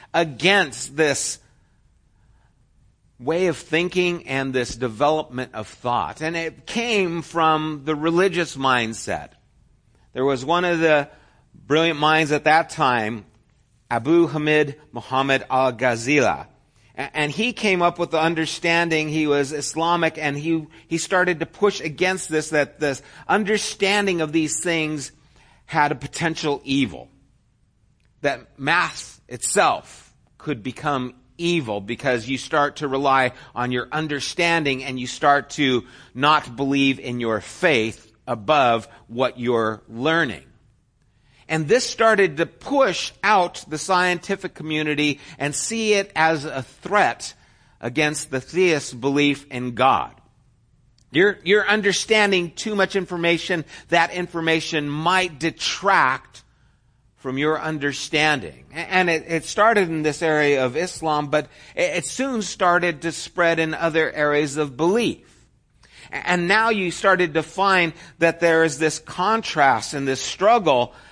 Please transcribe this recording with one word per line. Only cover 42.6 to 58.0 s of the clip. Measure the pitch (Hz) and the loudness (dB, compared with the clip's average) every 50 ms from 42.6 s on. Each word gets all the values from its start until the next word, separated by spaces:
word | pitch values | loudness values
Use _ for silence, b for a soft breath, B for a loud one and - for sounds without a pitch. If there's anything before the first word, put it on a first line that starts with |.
| - - 277 277 262 202 170 - - - - _ - | -6 0 2 2 2 2 0 -2 -6 -10 -8 _ 0
out | 202 214 190 175 175 - - - | 2 4 4 2 0 -4 -10 -12
the | - 156 151 | -10 -8 -6
scientific | - - 185 180 180 180 175 170 - - 196 196 - 175 - | -2 0 2 2 2 2 0 -2 -4 -6 -6 -6 -6 -10 -12
community | - 156 156 156 156 156 151 147 147 151 147 139 B B B B B | -10 -8 -4 -4 -2 -2 -2 0 0 0 0 -2 B B B B B
and | 139 147 143 | -6 -4 -4
see | - - - 226 226 220 214 208 | -4 -4 -4 -4 -2 0 2 2
it | 196 196 202 - | 2 0 -2 0
as | 156 160 160 165 147 143 | 2 2 2 2 0 -4
a | 156 131 135 | -6 -8 -8
threat | 127 - - _ - 170 196 208 165 120 117 - - - - b b b b b b b b b | -10 -10 -14 _ -6 0 2 2 2 2 0 -4 -10 -16 -16 b b b b b b b b b
against | - 123 123 151 151 151 151 - - - | -10 -6 -2 0 0 0 0 -4 -6 -6
the | 135 131 | -6 -6
theist's | - - 156 175 185 175 156 143 - - | -6 -4 0 2 2 2 2 0 -2 -6
belief | 131 117 123 143 139 147 147 143 139 135 - - | -8 -6 -4 0 2 2 2 2 0 -2 -6 -10
in | - 123 127 123 117 | -10 -8 -8 -6 0
God. | 120 127 139 117 80 60 - - - _ _ _ _ _ _ _ _ _ _ _ _ _ _ _ _ _ _ | 2 2 4 4 2 0 -6 -10 -18 _ _ _ _ _ _ _ _ _ _ _ _ _ _ _ _ _ _
You're, | - 151 190 208 190 - - | 0 2 2 2 2 -2 0
you're | 170 208 214 185 196 | 2 2 2 2 2
understanding | 208 214 190 202 180 - - - 220 214 208 202 190 180 175 165 | 0 2 2 0 0 0 0 2 2 4 4 4 2 0 0 -2
too | - - - 220 214 | -6 -8 -6 -4 0
much | 196 190 - - | 0 0 0 0
information. | 196 180 - 185 170 170 170 170 160 - - 185 165 147 B B B B B | -2 -4 -4 -4 -2 0 0 0 0 -2 -4 -4 -4 -6 B B B B B
That | 170 - 165 - - | 2 2 2 2 -2
information | 180 175 170 - 170 160 160 160 165 156 - 165 151 147 147 | -4 -6 -6 -6 -4 0 0 0 0 0 -2 -4 -4 -4 -4
might | 143 151 160 175 185 185 185 180 151 123 | -4 -2 0 2 2 2 0 -2 -4 -4
detract | 160 160 - - - - - - 185 196 190 170 143 127 131 123 - - - - - _ _ _ _ _ _ _ _ _ _ _ _ _ _ | -4 -4 -4 -4 -6 -6 -6 -2 2 4 4 4 4 4 2 -2 -6 -14 -20 -20 -20 _ _ _ _ _ _ _ _ _ _ _ _ _ _
from | _ - 131 131 135 | _ -8 -6 -4 -2
your | 151 156 156 - | 0 0 0 -2
understanding. | - 160 156 143 139 143 131 - | -2 -6 -4 -2 -2 -4 -4 -4